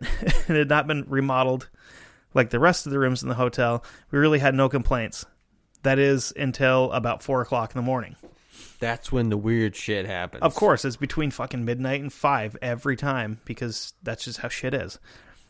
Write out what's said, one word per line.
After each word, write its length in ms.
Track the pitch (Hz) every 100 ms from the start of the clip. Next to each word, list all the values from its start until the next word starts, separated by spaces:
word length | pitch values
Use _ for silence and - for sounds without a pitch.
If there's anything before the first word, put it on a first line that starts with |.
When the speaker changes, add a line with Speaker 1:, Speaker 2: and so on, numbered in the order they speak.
| 240
Speaker 1:
<laughs> 360 | - 196 - -
and 100 | 156
had 120 | 143
not 180 | 147 147
been 180 | 147 -
remodeled 640 | 139 139 131 131 127 - - - - - _ _
like 160 | 131 117
the 100 | 120
rest 260 | 165 170 143
of 60 |
the 80 | 139
rooms 220 | 131 127
in 60 | 131
the 60 | 120
hotel, 480 | 123 - 120 120 - - -
we 60 | 143
really 200 | 151 151
had 160 | 139 131
no 120 | 131
complaints. 580 | 131 - 123 110 - - _ _ _ _ _
That 140 | 135 135
is, 320 | 139 135 - -
until 560 | 139 123 131 131 127
about 300 | 120 117 -
four 180 | - 131
o'clock 300 | 117 123 113
in 40 | 131
the 60 | 120
morning. 300 | 127 - - - _ _ - - -
Speaker 2:
That's 320 | 117 117 -
when 180 | 127 113
the 80 | 104
weird 380 | 107 117 107 -
shit 300 | - 101 95
happens. 360 | 92 87 -
Speaker 1:
Of 100 | 143 -
course, 300 | 208 131 135
it's 100 | 117
between 340 | 139 - 147
fucking 340 | - 120 127 117
midnight 360 | 123 131 139
and 120 | 139
five 420 | - 147 135 107 -
every 340 | 123 120 143 123
time, 460 | 143 131 110 107 -
because 480 | 117 120 107 - -
that's 220 | 113 113 -
just 140 | -
how 80 | 117
shit 260 | - 127 131
is. 220 | 87 - - - - -